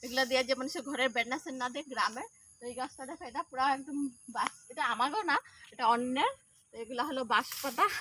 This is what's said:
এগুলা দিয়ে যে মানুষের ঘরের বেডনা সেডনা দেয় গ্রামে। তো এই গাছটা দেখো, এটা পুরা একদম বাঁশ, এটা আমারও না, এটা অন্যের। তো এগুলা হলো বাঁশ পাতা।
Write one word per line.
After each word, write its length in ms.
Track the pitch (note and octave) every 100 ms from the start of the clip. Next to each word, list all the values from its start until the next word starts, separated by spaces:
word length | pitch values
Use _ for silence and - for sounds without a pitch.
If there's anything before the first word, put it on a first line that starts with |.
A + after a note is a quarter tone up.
এগুলা 200 | C4 B3+ C4
দিয়ে 120 | B3+ B3+
যে 60 | C4
মানুষের 240 | C4 E4+ C4
ঘরের 220 | C#4 C4 A#3+
বেডনা 220 | A#3 C4+
সেডনা 240 | E4 C4 B3
দেয় 120 | B3+ C#4+
গ্রামে। 320 | A#3 G3+ A3 A4+ _ _ _
তো 60 | A#3+
এই 60 | A#3+
গাছটা 240 | C4 - C4
দেখো, 140 | E4 D#4
এটা 120 | B3+ E4
পুরা 160 | B3+ C4+ C4+
একদম 220 | C4+ C#4+ C#4 A#3+ - A3
বাঁশ, 180 | G3 - -
এটা 120 | B3+ C#4
আমারও 280 | A3 B3+ D#4+ F4+
না, 60 | A4+ - - -
এটা 100 | - A#3+
অন্যের। 380 | A#3 B3 B3+ G#4+ C5+ _ _ _
তো 60 | A3
এগুলা 200 | A3 C4 C4+
হলো 120 | C4 A#3+
বাঁশ 140 | A3 B3+ -
পাতা। 220 | C#4 A#3+ G4 -